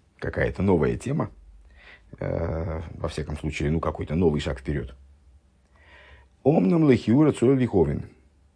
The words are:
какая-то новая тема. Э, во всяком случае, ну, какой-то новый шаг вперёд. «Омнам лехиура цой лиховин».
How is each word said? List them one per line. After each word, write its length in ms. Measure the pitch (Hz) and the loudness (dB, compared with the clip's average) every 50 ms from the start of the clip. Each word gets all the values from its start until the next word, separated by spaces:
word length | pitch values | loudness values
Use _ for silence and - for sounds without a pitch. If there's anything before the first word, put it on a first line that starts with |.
| _ _ _ - | _ _ _ -12
какая-то 440 | - - - - 69 - - - 90 | -10 -8 -4 -2 -2 -2 -2 -2 0
новая 360 | 101 92 82 73 62 58 - | 2 2 4 2 2 -2 -2
тема. 320 | - - 143 165 113 101 - - - - - - - - - - - - - - _ _ - - | -4 -4 -4 -4 -4 -6 -8 -16 -20 -20 -20 -20 -20 -20 -20 -20 -20 -20 -20 -20 _ _ -14 -10
Э, 640 | - - 90 87 85 85 82 80 80 80 80 82 85 - - | -8 -6 -4 -4 -4 -4 -4 -6 -6 -6 -8 -8 -10 -12 -12
во 160 | - 82 80 | -8 -8 -8
всяком 300 | - - 73 73 78 76 | -6 -6 -8 -8 -8 -6
случае, 320 | - 76 73 - 76 71 | -6 -6 -6 -4 -2 -2
ну, 100 | 80 82 | -2 -2
какой-то 340 | 78 78 78 - - - 76 | -2 -4 -4 -6 -6 -4 0
новый 280 | 85 92 80 73 73 73 | 2 2 2 2 0 -2
шаг 160 | 82 69 - | -4 -6 -6
вперёд. 360 | - - 73 69 58 - - - - - - _ _ _ - _ _ _ _ _ _ _ _ _ _ _ - - - - - - _ _ _ _ - | -6 -6 -6 -6 -6 -10 -14 -20 -20 -20 -20 _ _ _ -20 _ _ _ _ _ _ _ _ _ _ _ -20 -20 -20 -20 -20 -20 _ _ _ _ 2
«Омнам 460 | 131 151 180 180 190 180 165 160 143 | 2 4 4 4 4 4 4 6 6
лехиура 440 | 123 104 - 156 - 143 156 147 - | 4 4 4 4 4 4 4 4 2
цой 240 | - 117 127 139 | 2 2 2 4
лиховин». 540 | 131 127 110 - 95 80 71 73 - - - - _ _ _ _ _ _ _ _ | 2 2 2 2 2 2 2 0 -4 -8 -12 -18 _ _ _ _ _ _ _ _